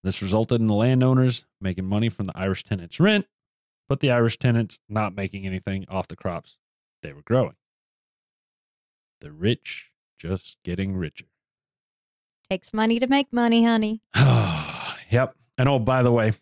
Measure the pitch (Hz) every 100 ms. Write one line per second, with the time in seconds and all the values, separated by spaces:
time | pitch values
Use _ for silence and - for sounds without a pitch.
0 | 95 - 98 107 113 120 110 104 120 131
1 | 127 131 127 120 _ _ 95 90 92 104
2 | 117 - 95 - 95 95 - 98 85 -
3 | 180 147 - _ _ _ _ _ _ 139
4 | 139 120 117 - 127 117 110 - _ 107
5 | 107 98 95 101 95 92 98 95 95 95
6 | - - 95 85 - _ _ _ _ _
7 | 78 71 - 131 104 _ _ _ _ _
8 | _ _ _ _ _ _ _ _ _ _
9 | _ _ - 78 98 123 - - - _
10 | _ _ 82 95 - - - 87 98 95
11 | 80 - - _ _ _ _ _ _ _
12 | _ _ _ _ _ 190 - 214 226 233
13 | 254 277 277 240 233 233 233 226 214 220
14 | _ - 135 120 101 82 78 - - -
15 | - 117 127 - _ - 131 135 110 131
16 | 123 120 110 104